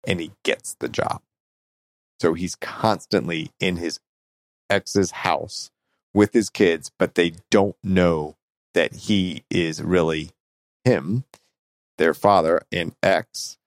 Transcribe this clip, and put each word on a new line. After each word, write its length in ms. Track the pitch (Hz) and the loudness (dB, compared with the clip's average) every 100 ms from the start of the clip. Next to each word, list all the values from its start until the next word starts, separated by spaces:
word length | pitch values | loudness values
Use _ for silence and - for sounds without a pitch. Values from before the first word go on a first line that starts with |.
| - | -4
And 140 | 90 | -4
he 120 | 80 _ | -6 _
gets 300 | - - - - | -4 -4 -6 -10
the 100 | - | -6
job. 320 | - - - _ _ _ _ _ _ _ _ _ _ | -4 -4 -6 _ _ _ _ _ _ _ _ _ _
So 140 | 85 | -2
he's 220 | 82 90 - | 0 -6 -8
constantly 960 | - - 110 98 - 101 69 85 73 _ | -12 -2 -2 -2 -2 -2 -2 -6 -8 _
in 160 | 95 87 | -4 -2
his 240 | 85 - _ _ _ _ _ _ _ | -6 -8 _ _ _ _ _ _ _
ex's 420 | 101 - 101 92 | -2 0 0 0
house 580 | - 95 78 - - - _ _ _ _ | -2 -2 -2 -4 -14 -16 _ _ _ _
with 200 | 101 104 | 2 4
his 160 | 120 101 | 2 0
kids, 420 | - 98 82 - _ | 2 2 2 -6 _
but 160 | 92 - | -2 2
they 180 | 87 82 _ | 0 -2 _
don't 260 | 104 98 - | 2 2 -2
know 540 | 95 92 90 80 76 - _ _ _ | -2 2 4 2 -4 -12 _ _ _
that 200 | - 82 | 0 0
he 500 | - - 104 92 - _ | -4 -2 0 0 -6 _
is 320 | 90 82 78 | -2 -2 -4
really 500 | 80 90 80 80 78 _ _ _ _ _ | 0 2 2 -2 -6 _ _ _ _ _
him, 400 | 127 101 71 117 - - _ _ _ _ _ - | 0 0 0 -6 -6 -20 _ _ _ _ _ 0
their 160 | 82 | 0
father, 480 | 78 104 98 80 85 _ | 2 4 4 4 0 _
and 220 | 90 85 - | -6 -6 -2
ex. 560 | 92 87 - - - - | 0 0 -2 -14 -14 -16